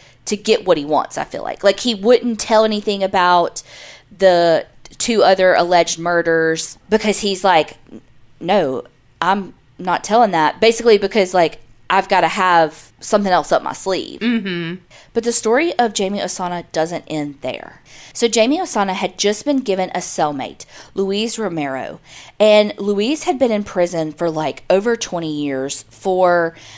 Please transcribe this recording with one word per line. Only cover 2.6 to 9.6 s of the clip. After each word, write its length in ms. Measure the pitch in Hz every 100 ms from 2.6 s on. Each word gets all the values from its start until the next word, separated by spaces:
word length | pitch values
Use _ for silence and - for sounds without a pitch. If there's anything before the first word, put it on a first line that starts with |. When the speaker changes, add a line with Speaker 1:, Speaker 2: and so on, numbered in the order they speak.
| 220
Speaker 1:
anything 360 | 208 208 202
about 600 | 190 196 180 180 170 - - - - - _ -
the 520 | 190 175 170 160 - - - -
two 260 | - 220
other 300 | 170 190 185
alleged 440 | - 175 175 170 165
murders 800 | 170 175 165 165 160 160 - - -
because 300 | 214 214 196
he's 260 | 208 185 196
like, 320 | 170 151 - - - _ - - -
"No, 420 | 165 202 147 127 - _ _ -
I'm 320 | 170 202 190 -